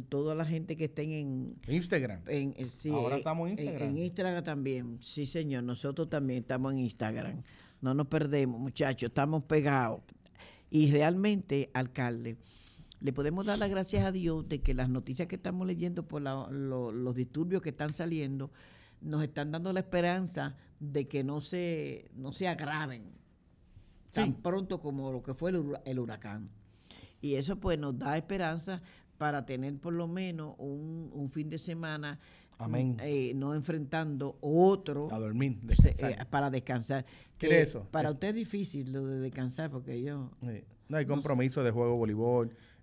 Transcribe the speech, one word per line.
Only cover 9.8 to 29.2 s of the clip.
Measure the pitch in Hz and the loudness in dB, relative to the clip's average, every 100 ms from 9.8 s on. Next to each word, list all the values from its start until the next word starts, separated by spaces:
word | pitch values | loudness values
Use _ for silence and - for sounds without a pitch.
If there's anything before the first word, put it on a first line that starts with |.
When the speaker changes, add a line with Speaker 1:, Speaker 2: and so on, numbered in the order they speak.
| 117 113 - - - - - - - | 2 -2 -10 -20 -20 -20 -20 -20 2
Speaker 1:
Y | 151 151 | 6 8
realmente, | 147 151 180 208 202 - 139 127 | 8 6 4 4 2 2 0 0
alcalde, | 127 127 139 123 117 117 113 - - - - - - | 0 -2 0 -2 -2 -6 -10 -14 -20 -20 -20 -20 -4
le | 139 | -4
podemos | 135 147 180 | 0 0 0
dar | 208 208 | 0 0
las | 202 | 2
gracias | 190 185 202 196 | 0 2 2 2
a | |
Dios | 185 170 160 - | 2 0 0 -2
de | 147 | 0
que | - | 2
las | 127 127 | 2 2
noticias | 127 127 127 170 | 0 -2 -4 -4
que | 185 | -4
estamos | 180 180 185 | -4 -2 -2
leyendo | 170 175 175 160 | 0 -2 -4 -6
por | 151 | -4
la, | 139 135 - | -4 -4 -6
lo-, | 139 135 127 120 | -4 -4 -2 -2
los | 113 127 | -2 -2
disturbios | 123 127 147 170 185 | -2 -2 -2 0 0
que | 160 | -2
están | 127 151 | -4 -4
saliendo, | 151 170 160 139 135 135 - - - - - | -2 -2 -2 -2 -4 -6 -12 -20 -20 -20 -12
nos | 151 151 | -4 0
están | 151 147 147 | 0 -2 -4
dando | 160 180 | -4 -2
la | 185 | -2
esperanza | 185 175 175 180 180 165 139 - - - | 0 2 2 2 -2 -4 -6 -6 -18 -12
de | 147 143 139 | -4 -2 -2
que | 143 | -2
no | 135 147 | -2 -4
se, | 143 180 175 160 143 123 - | -4 -4 -2 -2 -4 -8 -12
no | 120 135 | -12 -10
se | 131 185 | -4 -2
agraven | 147 147 151 147 120 92 - - _ _ _ - - - - - | -2 -4 -4 -4 -8 -14 -20 -20 _ _ _ -20 -20 -20 -20 -6
tan | 214 202 | 0 2
Speaker 2:
Sí. | - | 2
Speaker 1:
pronto | 175 190 190 - | 0 -2 -2 -4
como | 151 139 135 | -4 -6 -4
lo | 127 | -6
que | 135 | -6
fue | 131 170 | -4 0
el | 180 | 0
hura-, | 143 147 | -2 -4
el | - 127 | -4 -4
huracán. | 117 107 107 107 98 - - - - - - - | -4 -6 -10 -10 -10 -16 -20 -20 -20 -20 -20 -8
Y | 147 | -2
eso, | 139 143 190 | -2 0 -2
pues, | 190 160 | 0 0
nos | 143 127 | 0 -4
da | 139 156 | -2 -2
esperanza | 165 196 165 165 180 180 180 - - | -2 -2 -2 -2 -6 -10 -10 -20 -20
para | - | -4